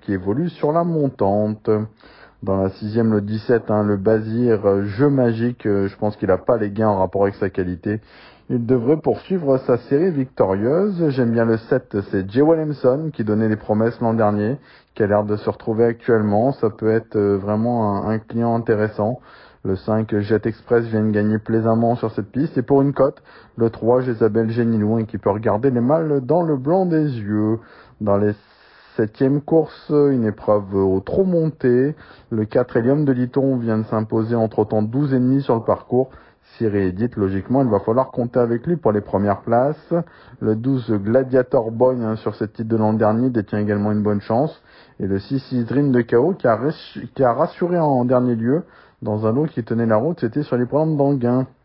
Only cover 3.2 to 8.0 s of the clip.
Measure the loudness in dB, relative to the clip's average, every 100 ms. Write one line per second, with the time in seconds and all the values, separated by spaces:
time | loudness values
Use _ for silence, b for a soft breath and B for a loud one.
3.2 | 0 -4 0 0 2 0 0 0 2 0
4.2 | 0 -2 0 2 2 0 0 0 2 4
5.2 | 2 0 -2 -4 -2 0 -2 -2 -4 -2
6.2 | 0 0 2 0 0 0 0 2 0 0
7.2 | 0 0 -4 -2 -4 -4 -4 -6